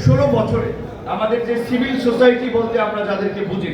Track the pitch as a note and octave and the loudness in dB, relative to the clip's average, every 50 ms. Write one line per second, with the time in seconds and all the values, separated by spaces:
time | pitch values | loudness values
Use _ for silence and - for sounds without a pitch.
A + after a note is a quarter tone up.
0 | - C4+ C4 C#4 C#4+ C4 A#3 A3+ G#3+ A3 A3+ A3+ - - - - - - - - | 2 2 4 4 4 2 2 2 0 0 0 -2 -2 -2 -6 -8 -10 -12 -12 -12
1 | - - - G3+ A3 A3 A#3 A#3 - A#3 A#3+ A#3 - - B3+ A#3 C4 C4 C4 - | -8 -6 -4 -2 -2 0 0 0 0 -2 -2 -2 -2 -2 -2 -2 0 0 -2 0
2 | A#3+ A#3+ A3+ B3 B3+ B3 A#3+ - B3+ A#3+ A3+ A#3 A3+ A3+ - A3 G#3+ G3+ G#3+ G#3 | 0 0 4 6 6 6 6 4 0 -2 0 0 0 0 0 0 0 0 -2 -4
3 | G3 G3+ G3+ F#3+ G3+ - G3+ G3+ G3 - F#3+ F#3+ E3+ E3 | -2 -2 -2 -2 -2 -2 -2 -4 -4 -4 -4 -4 -4 -2